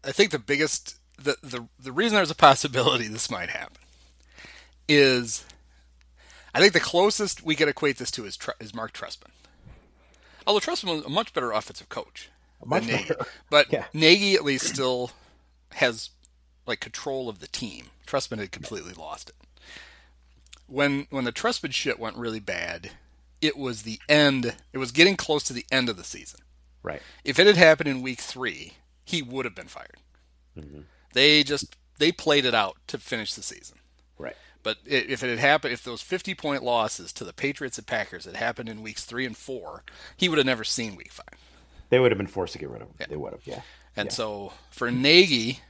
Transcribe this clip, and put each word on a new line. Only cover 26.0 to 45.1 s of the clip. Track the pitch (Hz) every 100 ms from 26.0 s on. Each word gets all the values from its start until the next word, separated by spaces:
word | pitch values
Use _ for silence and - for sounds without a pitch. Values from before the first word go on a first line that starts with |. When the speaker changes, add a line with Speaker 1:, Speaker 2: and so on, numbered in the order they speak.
Speaker 1:
season. | - - - - _ _ _ _
Speaker 2:
Right. | - 76 - -
Speaker 1:
If | - 135
it | 190
had | 185
happened | 165 156 147
in | 131
week | 127 123
three, | - 127 123 131 113 - _ _
he | - 170
would | 123 131
have | 123
been | 92 85
fired. | - - - _ _ _ _ _ -
Speaker 2:
Mm-hmm. | 73 73 76 _ _
Speaker 1:
They | 127 143 151
just, | 139 147 - - _ -
they | 151
played | 175 156 147
it | 127
out | 117 98 - -
to | -
finish | - 117 104
the | -
season. | - - - _ _ _ _ _
Speaker 2:
Right. | 64 - - _
Speaker 1:
But | 107 110 -
i-, |
if | 139 98 127
it | 127
had | 117
happened, | 139 151 143
if | 120
those | - 117
fifty-point | - - - 185 151 139
losses | 123 120 110 - 90
to | -
the | 92
Patriots | - 139 143 131 -
and | -
Packers | 123 - 87
had | - 85
happened | 117 117 113
in | 110
weeks | 110 107
three | - 120 127
and | 110
four, | - 131 78 - - - - -
he | 180
would | 156
have | 131
never | 123
seen | 110 - 113 92
week | -
five. | - - - - - _ - -
Speaker 2:
They | 127
would | 127
have | 101
been | 101
forced | 98 87
to | -
get | 73
rid | 57
of | -
him. | -
Speaker 1:
Yeah. | -
Speaker 2:
They | 76
would | -
have, | - -
yeah. | - - - _ -
Speaker 1:
And | 101
Speaker 2:
Yeah. |
Speaker 1:
so | - 110 104 98 - _
for | - 120
Nagy | 123 139